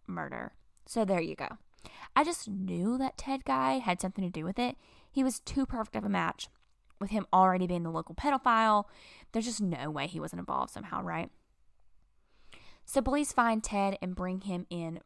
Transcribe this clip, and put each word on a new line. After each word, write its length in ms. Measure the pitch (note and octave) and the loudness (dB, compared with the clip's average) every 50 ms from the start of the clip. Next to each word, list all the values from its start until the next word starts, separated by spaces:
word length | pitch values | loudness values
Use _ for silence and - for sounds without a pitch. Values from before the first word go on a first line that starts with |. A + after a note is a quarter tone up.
| _ | _
murder. 460 | - F#3 E3+ D#3 C#3 C#3 - - - - - - - _ - - | -10 -8 -6 -6 -6 -8 -8 -10 -10 -12 -16 -20 -20 _ -20 -16
So 180 | - - A#3 A3 | -6 -2 0 2
there 160 | F#3+ G3 F3 | 2 2 0
you 140 | E3 E3 - | 0 -2 -4
go. 240 | - C#3 - A3 - - - _ - - - - - - - - | -6 -8 -8 -10 -12 -16 -20 _ -20 -20 -20 -20 -18 -20 0 2
I 80 | - D4+ | 4 4
just 260 | D#4+ E4+ - - A3+ | 4 0 -4 -6 -8
knew 480 | G3 G3 F#3 F#3 F3+ F3 F3 G#3+ B3 | -6 -4 -4 -4 -2 -2 0 0 0
that 220 | B3+ C4+ C4 - - | 0 0 -2 -4 -6
Ted 260 | - C4+ C4+ C4+ - | -6 -4 -4 -4 -2
guy 340 | - C4+ C4 C4 C4 C4 C4 | 0 0 2 2 2 2 2
had 220 | A#3+ A3 F3+ F#3 | 0 0 -2 0
something 240 | - F#3+ - - F#3+ | -2 -4 -4 -2 -4
to 60 | F3 | -4
do 140 | F3+ D#3+ D#3 | -4 -4 -4
with 140 | E3+ G3 - | -4 -2 -2
it. 180 | A#3+ B3 B3+ - - - - - - _ | -2 -2 -2 -6 -14 -20 -20 -20 -20 _
He 140 | - C#4 C4 | 0 0 2
was 160 | C4 A#3 - | 2 0 -2
too 260 | - - - C#4 C4+ | -6 -4 -2 -2 -2
perfect 300 | - - A#3+ A3 - - | 0 -2 -4 -4 -4 -4
of 80 | A3 G#3+ | -4 -2
a 40 | G#3 | 0
match, 400 | G3+ F3+ E3+ E3+ - - - - - _ _ _ _ _ _ _ - - | 0 0 0 0 -2 -4 -10 -14 -14 _ _ _ _ _ _ _ -10 -8
with 100 | G3+ G3 | -6 -2
him 160 | G#3+ A3 F#3+ - - | -2 -2 0 4 6
already 340 | F#3 F#3 F#3 F3+ F#3 F#3 | 8 8 8 6 4 2
being 160 | F3 F3+ F3 E3+ | 2 2 0 0
the 80 | E3 | -2
local 240 | E3 D#3+ E3 - - | -2 -4 -6 -6 -8
pedophile. 680 | - - D4 C#4+ C4 - B3+ A#3 A3+ A3+ A3 G#3+ G#3 G3+ - - - - - - - - - - | -2 0 2 2 4 4 4 6 6 6 6 6 4 4 0 -6 -18 -20 -20 -20 -20 -20 -6 -4
There's 140 | A3+ A3 | -2 -2
just 140 | B3 A3+ - | -2 -2 -2
no 300 | G#3 F#3 E3+ C3 C3 D3+ | 0 0 0 -2 -4 -6
way 160 | D#3 D3 C#3 | -4 -4 -4
he 140 | E3 - D#3+ | -4 -4 -6
wasn't 200 | D#3 - - F3 | -8 -6 -8 -8
involved 320 | - - - C2 C2 - - | -6 -2 -2 -2 -2 -2 -4
somehow, 300 | - - - - - F3+ | -10 -10 -6 -6 -6 -4
right? 280 | F3 E3 D#3+ - - - - _ _ _ _ _ - _ _ - - - - - _ _ _ _ _ _ - - - - - - - - - - | -4 -4 -6 -6 -8 -10 -18 _ _ _ _ _ -20 _ _ -20 -20 -20 -20 -20 _ _ _ _ _ _ -20 -20 -20 -20 -20 -20 -20 -20 -20 -12
So 180 | - - C4+ A3+ | 0 2 2 2
police 300 | C4+ B3+ D4 D4 - - | 4 2 2 2 2 2
find 300 | - A#3+ A#3 A3+ A3 G#3+ | 4 4 4 4 2 0
Ted 360 | - G#3+ G3+ G3 G3 F#3+ - | -2 0 0 2 0 0 -2
and 140 | - F#3 F#3 | -4 -6 -4
bring 280 | F3+ F#3 F#3 F#3 F#3+ F#3+ | -4 -4 -4 -4 -4 -4
him 240 | G3+ F#3 F3 F3+ - | -6 -6 -6 -6 -6
in 300 | F3 F3 E3+ E3 E3 - - | -6 -6 -6 -6 -8 -10 -12